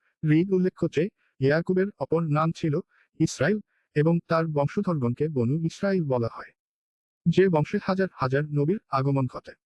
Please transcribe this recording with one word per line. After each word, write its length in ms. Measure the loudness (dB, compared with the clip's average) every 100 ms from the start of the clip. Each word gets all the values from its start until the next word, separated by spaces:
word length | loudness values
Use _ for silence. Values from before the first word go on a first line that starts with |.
| _ _
হৃদ 280 | 2 2 2
উল্লেখ্য 360 | 2 0 -2 -2
যে, 180 | 0 -2 -4 _ -2
ইয়াকুবের 460 | 0 2 0 0 -2 -4
অপর 220 | -2 -2
নাম 320 | 0 0 0
ছিল 280 | -2 -2 -2 -6 _ _ -2
ইসরায়েল 420 | -2 0 0 -2 -6 _ _
এবং 240 | 0 2 2 0
তার 180 | 0 0
বংশধরগণকে 840 | 0 -2 -2 -2 0 -2 -2 -2
বনু 260 | 0 0
ইসরায়েল 500 | 0 -2 -4 -2 0
বলা 240 | 0 0 -2
হয়। 180 | -6 -18 _ _ _ _ _ _ _ 0
যে 220 | 4 4
বংশে 300 | 4 0 -2
হাজার 260 | -2 -2 -2
হাজার 320 | -2 -2 0 0
নবীর 260 | 0 0 -2 -2
আগমন 360 | -2 0 0 -2
ঘটে। 260 | -6 -14 -20